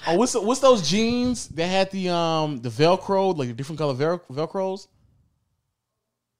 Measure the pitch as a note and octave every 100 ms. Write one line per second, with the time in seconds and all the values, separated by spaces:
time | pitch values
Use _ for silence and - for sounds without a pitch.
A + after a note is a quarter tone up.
0 | - F3 D3+ A#3 G3+ C4 C4+ A#3 D3 G3+
1 | A3+ B3 B3 A#3+ - D#3 F3 F#3+ F#3+ F#3+
2 | F3+ E3+ E3 D#3+ D#3 C3 A#2+ A2+ D#3+ -
3 | - G3 F#3+ D#3+ B2 A#2 C#3 D#3 D3 B2
4 | D#3 F3 - C3 D#3+ G3 F#3+ G3 - _
5 | _ _ _ _ _ _ _ _ _ _
6 | _ _ _